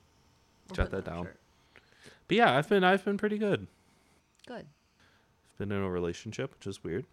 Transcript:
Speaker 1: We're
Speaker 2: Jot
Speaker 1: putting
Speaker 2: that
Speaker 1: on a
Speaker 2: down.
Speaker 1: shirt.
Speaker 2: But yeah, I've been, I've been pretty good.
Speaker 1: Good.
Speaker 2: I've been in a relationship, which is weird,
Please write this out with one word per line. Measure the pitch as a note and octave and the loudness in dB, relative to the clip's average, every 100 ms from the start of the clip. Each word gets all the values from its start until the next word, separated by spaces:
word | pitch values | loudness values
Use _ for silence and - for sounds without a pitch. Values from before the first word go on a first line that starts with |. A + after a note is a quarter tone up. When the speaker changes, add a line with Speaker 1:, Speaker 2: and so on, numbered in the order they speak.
| _ _ _ _ _ _ - | _ _ _ _ _ _ -8
Speaker 1:
We're | F#2+ | -4
Speaker 2:
Jot | F2+ | -2
Speaker 1:
putting | F#2+ | -4
Speaker 2:
that | D#2+ | -6
Speaker 1:
on | |
a | E2+ | -8
Speaker 2:
down. | F2 | -10
Speaker 1:
shirt. | - _ _ _ - _ _ - - - | -12 _ _ _ -20 _ _ -20 -20 0
Speaker 2:
But | G3+ | 4
yeah, | A3 C3 | 6 4
I've | D3+ | 4
been, | G3+ | 4
I've | F3+ F#3+ | 6 4
been | G#3 G3+ | 2 -2
pretty | G#3+ G#3+ | -2 -2
good. | G#3 C3 F#2+ _ _ _ _ _ _ _ - | 0 -2 -4 _ _ _ _ _ _ _ -16
Speaker 1:
Good. | A#3 D3+ | -16 -16
Speaker 2:
I've | _ _ _ _ _ _ _ _ - | _ _ _ _ _ _ _ _ -10
been | G2+ | -6
in | G2+ | -2
a | G2 | -2
relationship, | F2+ F2 F2 A2+ G#2 C3 | -2 -2 -4 -8 -8 -8
which | - G2 | -8 -10
is | G2 | -8
weird, | E2+ F2+ - | -6 -4 -6